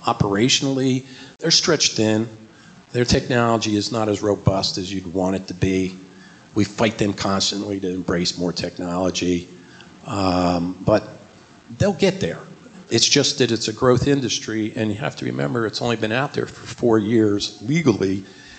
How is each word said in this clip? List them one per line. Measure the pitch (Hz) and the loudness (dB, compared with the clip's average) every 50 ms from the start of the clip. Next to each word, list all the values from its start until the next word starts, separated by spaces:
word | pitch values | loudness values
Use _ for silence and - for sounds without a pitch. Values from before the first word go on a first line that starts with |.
| - | -2
operationally, | 117 117 - - 104 98 101 117 135 - - 139 139 135 131 131 131 127 131 131 - - - - - - - | -2 0 0 0 2 2 2 4 4 2 2 2 0 0 2 2 2 0 0 -2 -8 -14 -18 -20 -20 -10 -6
they're | - 165 | -2 0
stretched | 165 - - 170 156 135 - - - | 2 2 2 2 2 2 2 0 0
thin. | - 110 110 107 110 113 113 - - - - - - - - - - - - - | 2 2 4 4 2 0 -2 -6 -14 -20 -20 -20 -20 -20 -20 -20 -20 -14 -6 -2
Their | 123 123 | 0 2
technology | - - 139 - - 131 120 117 117 113 110 104 110 104 | 2 2 2 2 2 2 4 4 4 4 2 2 0 0
is | 104 98 - | 0 0 0
not | 120 113 110 107 | -2 -2 0 0
as | 104 98 | 0 0
robust | 107 104 101 98 - - 95 95 101 - - | 2 0 0 0 2 0 0 0 0 -2 -4
as | 104 92 92 98 | -4 -6 -6 -6
you'd | 95 90 87 80 | -8 -8 -4 -2
want | 95 90 92 95 | -2 0 0 0
it | 92 95 - | -2 -4 -8
to | 90 | -6
be. | 87 95 95 92 92 92 92 92 - - - - - - - - - - - - | -2 -2 0 0 0 0 -2 -6 -10 -16 -20 -20 -20 -20 -20 -20 -20 -20 -6 -2
We | 107 101 | -2 -2
fight | - - - 120 107 104 - | -2 0 0 0 0 0 0
them | 110 101 95 | -2 -2 -2
constantly | - - 98 98 95 - - 101 101 104 104 101 98 | -2 -2 -2 0 0 0 -2 -2 -4 -4 -4 -4 -4
to | 95 92 | -4 -4
embrace | 92 92 87 - 92 87 90 87 - | -4 -4 -4 -2 -2 -2 -2 -2 -2
more | 90 90 87 82 | -2 -4 -4 -4
technology, | - 87 87 - - 90 87 87 90 95 90 82 - 87 90 90 87 87 - - - - - - - - - - - - | -4 -6 -8 -8 -8 -6 -4 -2 -2 -2 -2 -2 0 0 0 0 0 -2 -8 -16 -20 -20 -20 -20 -20 -20 -20 -20 -18 -12
um, | - 113 101 95 95 90 90 90 87 87 85 87 90 95 - - | -8 -4 -2 0 2 2 2 2 2 2 0 -2 -4 -6 -4 0
but | 110 110 101 - - - - - - - - - - - - - - 120 120 | 2 2 2 2 -2 -14 -20 -20 -20 -20 -20 -20 -20 -20 -20 -20 -8 -2 0
they'll | 170 202 190 | 0 0 2
get | - 196 185 185 - | 2 2 2 2 0
there. | 95 82 87 - - - - - - - - - - - | -2 -4 -6 -6 -12 -18 -20 -20 -20 -20 -20 -20 -6 0
It's | 117 113 - - | 2 2 4 4
just | - 143 131 - - - | 4 4 2 2 2 2
that | 127 117 117 | 2 2 2
it's | 110 - 113 | 0 -2 -4
a | 107 | -4
growth | 107 135 127 123 127 - 143 | 2 4 4 4 6 4 2
industry, | 143 139 127 107 - - - - 110 110 104 110 - | 2 2 0 -2 -4 -4 -4 -4 -2 -2 -2 -2 -2
and | - 113 107 | -2 -2 -2
you | 101 107 | -2 -2
have | 151 139 - | -4 -6 -6
to | - - | -6 -6
remember | 120 123 131 139 143 131 120 113 | -4 -4 -2 -2 -2 0 -2 -2
it's | 104 - - | -2 -2 -2
only | 127 120 117 | -2 0 0
been | 110 113 107 | 0 0 0
out | 110 127 143 143 - | 0 0 -2 -2 -4
there | 117 113 | -4 -6
for | - - - - | -6 -8 -12 -14
four | - - - 127 117 110 110 | -14 -6 -2 2 4 4 4
years | 101 104 117 113 110 104 101 101 95 - - - 104 | 4 4 4 4 4 4 2 0 -2 -6 -8 -8 -4
legally, | 113 151 170 160 131 101 95 98 98 95 98 95 - - - - - - | -2 0 2 4 4 4 4 2 0 -2 -4 -6 -10 -16 -20 -20 -20 -20